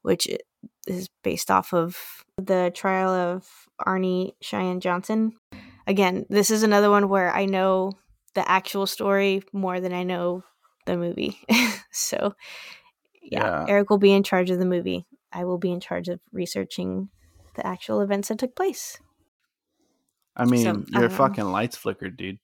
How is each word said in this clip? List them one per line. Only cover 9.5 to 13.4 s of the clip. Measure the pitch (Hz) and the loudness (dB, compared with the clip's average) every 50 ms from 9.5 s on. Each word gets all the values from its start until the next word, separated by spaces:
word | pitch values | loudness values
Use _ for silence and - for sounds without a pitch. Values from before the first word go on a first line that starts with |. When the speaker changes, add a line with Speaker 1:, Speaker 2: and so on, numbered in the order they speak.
| - | -6
Speaker 1:
more | 202 190 185 180 185 | -4 -4 -2 -2 -2
than | 180 185 180 | -4 -4 -4
I | 180 180 | -4 -4
know | 180 185 175 175 175 180 185 185 _ _ _ _ _ _ _ _ | -4 -4 -2 -2 -2 -2 -4 -8 _ _ _ _ _ _ _ _
the | - 180 | -4 -2
movie. | 175 175 175 - - - - - - - - | -2 -2 -4 -2 -2 -4 -4 -4 -8 -2 0
<laughs> | 220 233 247 226 208 - - _ - | 2 2 2 0 -2 -6 -12 _ -8
So, | - - - - - - 208 202 _ - - - - - - - - _ _ _ _ _ _ _ _ | -6 -6 -4 -4 -2 -2 -4 -4 _ -20 -20 -18 -18 -18 -20 -20 -20 _ _ _ _ _ _ _ _
yeah, | _ 302 - - | _ -8 -2 -2